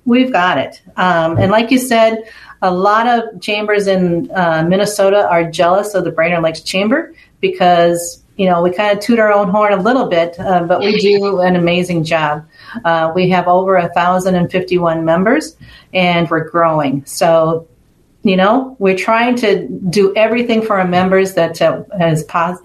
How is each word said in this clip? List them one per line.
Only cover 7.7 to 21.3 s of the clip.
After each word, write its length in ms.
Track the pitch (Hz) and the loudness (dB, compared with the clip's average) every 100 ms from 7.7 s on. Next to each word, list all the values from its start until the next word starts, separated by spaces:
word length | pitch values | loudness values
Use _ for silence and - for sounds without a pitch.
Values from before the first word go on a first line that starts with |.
| 175 170 170 - - _ - | 4 4 2 -4 -14 _ -4
you 140 | 185 | 0
know, 120 | 175 | 2
we 100 | 180 | 0
kinda 280 | 180 208 202 | 0 -2 -2
toot 200 | 208 233 | 0 2
our 120 | 214 | 4
own 180 | 202 202 | 2 0
horn 240 | 208 208 | 0 2
a 80 | 196 | 2
little 260 | 196 262 226 | 0 0 0
bit, 300 | 170 170 - | 0 -2 -4
uh, 240 | - 180 | -2 -2
but 160 | 170 180 | 0 0
we 180 | 208 208 | 0 0
do 420 | 196 202 202 190 | 2 2 0 0
an 160 | 180 180 | 2 2
amazing 480 | 170 175 180 175 | 2 0 -2 -4
job. 420 | 160 165 151 151 - _ - 226 | -2 -2 -2 -4 -10 _ -18 -6
Uh, 280 | 170 165 160 | -2 0 0
we 160 | 180 185 | 0 0
have 180 | 180 175 | 0 2
over 300 | 180 190 185 | 2 2 0
a 120 | 170 | 0
thousand 460 | 180 175 185 185 180 | 0 0 0 0 0
and 160 | 170 | 0
fifty-one 540 | 185 - 175 170 165 160 | -2 -2 0 0 0 0
members, 500 | 165 202 294 - - - - _ | 0 2 0 -2 -14 -20 -20 _
and 360 | 185 180 170 165 | -2 0 2 0
we're 200 | 165 160 | -2 -2
growing. 540 | 170 165 156 143 143 - | 0 0 0 -2 -4 -8
So, 600 | - 170 165 160 165 - _ _ _ _ _ | -2 2 4 2 -2 -6 _ _ _ _ _
you 140 | 202 185 | -2 2
know, 400 | 190 254 254 - | 2 2 -2 -4
we're 180 | 196 185 | -2 0
trying 380 | - 226 247 240 | 0 0 0 0
to 280 | 214 190 - | 0 -2 -2
do 460 | 185 185 202 196 220 | -6 -4 0 2 2
everything 460 | 220 240 240 220 | 0 0 0 -2
for 160 | 220 202 | 0 0
our 100 | 185 | 0
members 480 | 180 190 190 190 | 0 2 2 0